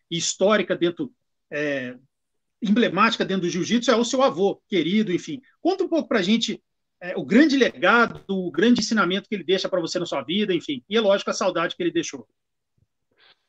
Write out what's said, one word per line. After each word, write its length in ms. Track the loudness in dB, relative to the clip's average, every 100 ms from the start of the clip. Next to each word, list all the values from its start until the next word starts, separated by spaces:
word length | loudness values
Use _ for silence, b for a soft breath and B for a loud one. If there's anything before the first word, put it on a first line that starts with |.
| -10
e 60 | -6
histórica 580 | -6 0 2 2 0 -2
dentro, 360 | -2 -2 -10 _ _ _ -12
é, 460 | -8 -6 -6 -8 -14 _ _ _ _ _ -8
emblemática 640 | 0 2 2 2 2 2 -2
dentro 180 | -2
do 60 | -2
jiu-jitsu, 400 | -4 -2 -2 2
é 60 | 2
o 100 | 2
seu 160 | 2
avô 400 | 0 2 -2 -2 -4
querido, 440 | -2 0 0 0
enfim. 300 | -2 -4 -12 b b
Conta 240 | -2 0
um 60 | 0
pouco 180 | -2 0
pra 140 | -2
gente, 400 | 2 0 0 -8 _ _ _ _
é, 160 | -10 -8
o 80 | 2
grande 320 | 4 6 4
legado, 680 | 0 2 2 4 2 -2 -6
o 240 | -4 -4
grande 300 | 0 4 4
ensinamento 460 | 2 0 0 -2 -4
que 80 | -8
ele 80 |
deixa 240 | -2 -2 0
pra 140 | -4
você 160 | -2 -4
na 80 | -4
sua 160 | -6
vida, 320 | -4 -2 0
enfim. 300 | -2 -2 -8 -2
E 80 | 0
é 60 |
lógico 300 | 2 2 0
a 20 |
saudade 420 | -2 -2 0 -4 -2
que 60 |
ele 100 | -2
deixou. 360 | -2 -4 -8 -18 _ _ _ _ _ _ _ _ _ b b